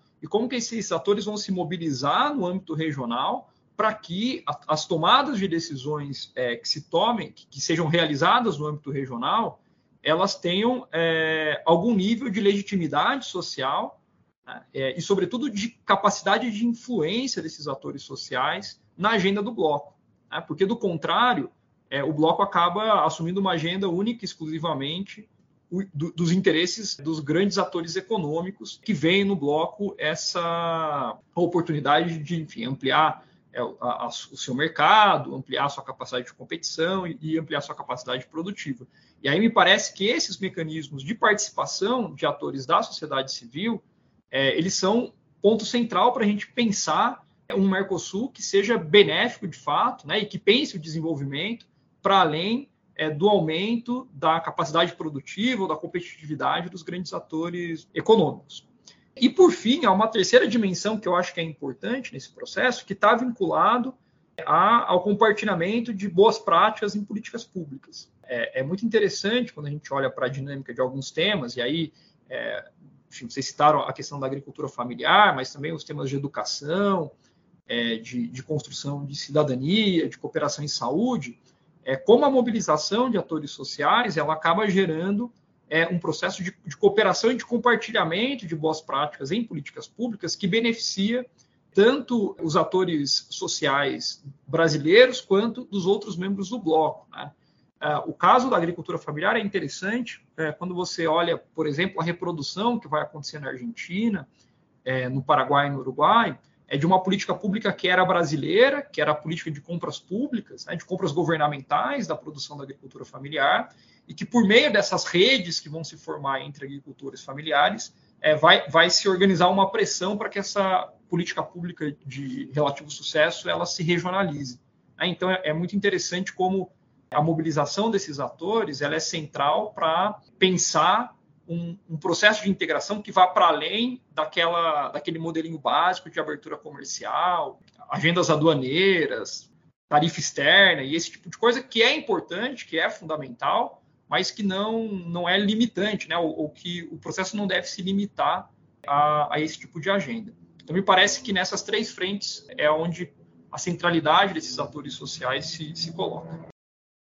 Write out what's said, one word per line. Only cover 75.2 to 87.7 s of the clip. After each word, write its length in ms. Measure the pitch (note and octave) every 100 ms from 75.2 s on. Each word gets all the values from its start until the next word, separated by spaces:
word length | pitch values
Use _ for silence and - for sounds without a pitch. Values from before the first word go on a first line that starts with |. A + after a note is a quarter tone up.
| G#3 C#3
mas 160 | C3
também 220 | C#3+ D3
os 100 | D#3+
temas 260 | - D3 C#3
de 60 | C3+
educação, 960 | C#3 - - - C#3+ F3+ G3+ F#3+ D3 - _ _ _ _ -
é, 300 | A#2+ A#2 A2+
de, 300 | A2+ B2 A#2
de 160 | B2+
construção 640 | C3+ D3+ - - C#3 C#3+ C#3+
de 100 | C#3
cidadania, 920 | - C#3+ D3 B2+ C#3 G#3 G#3+ F3 C#3+
de 100 | -
cooperação 460 | C3+ D#3+ C#3+ C#3+
em 40 | D3
saúde, 720 | - A#2+ D3+ B3 A#3 B2+ - _ _ _ _
é, 120 | - C3
como 280 | - A#3+
a 60 | C#4+
mobilização 800 | C4 A#3+ A3 F3 D3+ - G#3 B3+
de 80 | G#3
atores 340 | - D#3 C#3+
sociais, 640 | - C3+ - C#3+ G#3+ A#3+ D#3
ela 180 | D3
acaba 340 | D#3 E3 F#3 G#3
gerando, 640 | F#3 F#3+ D#3 F3+ G#3 A#3+ _ _ _ -
é, 200 | D#3 E3+
um 120 | F3
processo 440 | E3+ D3+ F3+ -
de, 120 | F3+ - -
de 120 | -
cooperação 540 | G3+ G3+ G3+ G#3 A3+
e 40 | B3+
de 100 | -
compartilhamento 1000 | A#3+ A#3+